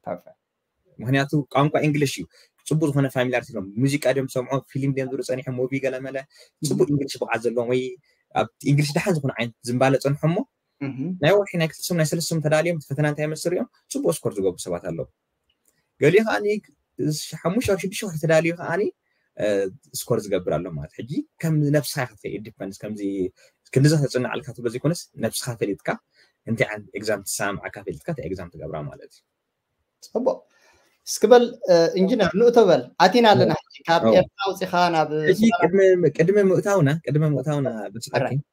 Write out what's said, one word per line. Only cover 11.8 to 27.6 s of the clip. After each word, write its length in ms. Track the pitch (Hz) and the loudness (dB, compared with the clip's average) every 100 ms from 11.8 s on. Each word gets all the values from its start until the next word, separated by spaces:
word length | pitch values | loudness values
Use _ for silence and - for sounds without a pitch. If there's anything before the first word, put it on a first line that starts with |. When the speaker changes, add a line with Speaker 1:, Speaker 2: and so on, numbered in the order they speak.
Speaker 2:
ሰሙን 160 | - 180 | -4 -2
ናይ 80 | 156 | 0
ሰለስተ 200 | 170 160 | -2 -2
ሰሙን 160 | 165 | -2
ተዳልዮም 340 | 151 156 165 170 | 0 0 0 -4
እቲ 80 | - | -6
ፈተና 200 | 139 151 | -2 -2
እንታይ 180 | 147 | -2
ይመስል 260 | 151 156 170 | -6 -4 -4
ሪኦም 180 | 180 254 _ _ | -4 -6 _ _
ፅቡቅ 220 | 277 277 | -4 -2
ስኮር 200 | 160 117 | -2 -4
ዝገብሩ 240 | 107 95 90 | -2 -4 -4
ሰባት 260 | 95 87 | -8 -8
ኣለዉ። 220 | 87 82 82 _ _ _ _ _ _ _ _ _ | -6 -8 -10 _ _ _ _ _ _ _ _ _
ገሊኡ 220 | 139 185 | 4 4
ከዓኒ 240 | 220 208 208 214 _ _ _ - | 2 -2 0 -2 _ _ _ -6
ሽ-፣ 360 | 147 151 - | -4 -4 -8
ሓሙሽተ 340 | 160 170 202 208 | -6 -2 -2 0
ወርሒ፣ 120 | 190 | -2
ሽዱሽተ 240 | 190 - | -2 -8
ወርሒ 140 | 208 156 | -8 -4
ተዳልዩ 340 | 160 160 165 | 2 2 2
ከዓኒ፣ 280 | 175 135 170 220 - _ _ _ - | -4 -4 -2 -2 -6 _ _ _ -4
እ፣ 100 | 104 101 98 - _ | 0 0 -2 -8 _
ስኮር 240 | - - 117 | -12 -2 -2
ዝገብር 320 | 208 90 87 | 0 -4 -2
ኣሎ 140 | - 175 | -4 -4
ማለት። 240 | 73 - | -8 -12
ሕጂ 160 | - 117 185 294 _ | -12 -8 -8 -8 _
ከም 160 | 165 156 147 | -2 0 2
ነፍስኻ 260 | 147 135 - | 2 0 -6
ኢኻ 120 | 123 | -8
ትኸይድ 300 | 110 104 101 | -8 -10 -10
ዲፐንድስ 340 | 110 - 98 98 | -12 -12 -14 -12
ከምዚ 240 | 107 107 98 98 90 _ _ _ _ | -12 -6 -6 -4 -6 _ _ _ _
ክንዲ 140 | 131 139 | 2 4
ዘተፅንዓልካ 600 | 156 139 127 120 113 127 | 4 0 -2 -4 -6 -10
ትብሎ 180 | 117 117 | -8 -6
ዘይኮነስ 320 | 117 147 170 - - | -4 -4 -4 -10 -6
ነፍስኻ 280 | 113 - - 117 | -6 -4 -8 -6
ፈሊጥካ 320 | 107 95 - - _ _ _ _ - | -4 -4 -6 -8 _ _ _ _ -8
እንታይ 200 | 113 127 | -2 -2
ዓይነት 220 | 107 101 | -4 -10
ኤግዛም 280 | 104 107 104 | -10 -4 -4
ትሰማዕካ 540 | 98 - 101 98 | -4 -6 -4 -6